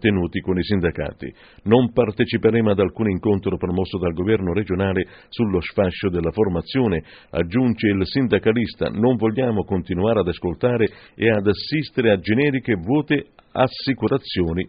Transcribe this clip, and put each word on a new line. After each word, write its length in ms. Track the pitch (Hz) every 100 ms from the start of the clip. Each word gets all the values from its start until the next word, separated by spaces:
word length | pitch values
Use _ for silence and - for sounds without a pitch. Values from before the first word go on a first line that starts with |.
tenuti 400 | 113 98 87 95
con 160 | 85 92
i 60 |
sindacati. 680 | - 101 82 76 73 - 64 - - -
"Non 280 | 98 120 123
parteciperemo 800 | - 110 104 117 113 110 113 110
ad 100 | 98
alcun 300 | 92 - 107
incontro 480 | 90 107 98 98 87
promosso 400 | 90 90 92 95
dal 160 | 87
governo 400 | 82 92 110 92
regionale 520 | 90 95 92 98 95 87 - -
sullo 320 | - 110 92
sfascio 480 | 82 - 95 - 101
della 220 | 87 82
formazione", 720 | 104 104 85 - 131 120 82 - - -
aggiunge 600 | 82 87 110 127 110 107
il 180 | 98 92
sindacalista. 800 | 139 123 101 113 113 110 - 78
"Non 280 | 71 120 120
vogliamo 460 | 110 110 127 107
continuare 560 | 87 95 85 87 104 110
ad 80 | 87
ascoltare 580 | 82 87 - 123 120 104 - -
e 140 | - 110
ad 180 | 107 98
assistere 680 | 95 - 151 143 - 113
a 60 | 98
generiche 580 | 92 110 147 131 120 101
vuote 500 | 85 147 147 143 - _ _
assicurazioni 1120 | - 127 - - 127 107 135 - 95 85 85